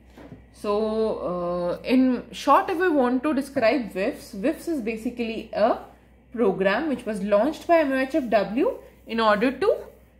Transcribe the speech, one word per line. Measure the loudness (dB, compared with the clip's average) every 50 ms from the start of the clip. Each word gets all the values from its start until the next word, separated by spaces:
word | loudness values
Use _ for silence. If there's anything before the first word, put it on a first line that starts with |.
| -20 -20 -20 -20 -20 -20 -20 -20 -20 -20 -20 -10
So, | -4 -2 0 0 0 0 0 0 0 0 0 -2
uh, | -4 -4 -4 -4 -2 -2 -2 -2 -2 -4 -4 -4 -2
in | 2 4 4 4 4 2 -2 -4 -10
short, | -14 -6 2 4 4 4 4 2
if | -2 0
we | 2 2
want | 4 4 2 2 0 0
to | 0 0
describe | 0 -2 -4 -2 -2 2 2 2 2 2 -2 -4 -4
wifs, | -4 -2 -2 -4 -6 -12 -14 -12
wifs | -4 -2 -2 -2 -2 -4 -6
is | -4 -4
basically | -4 -6 -6 -4 -6 -8 -6 -4 -6 -6 -6 -8 -10 -6 -2
a | 2 2 2 2 0 -4 -16 -20 -20 _ _ _ _ _ _ -4
program | 0 0 0 2 2 2 2 2 0 0 -2
which | -4 -4 -4
was | -6 -6 -4
launched | -2 2 2 4 4 2 0 -4 0 2
by | 4 4
M | 4 2
O | 0 -2
H | -2 0 -2
F | -2 -2 2
W | 2 2 2 0 -2 0 0 0 -2 -4 -12 -20 -20 -20 -14
in | -8 -2 2
order | 4 4 4 4 2 0
to | 0 2 2 0 0 0 -4 -14 -20 -20 -20 _ _ _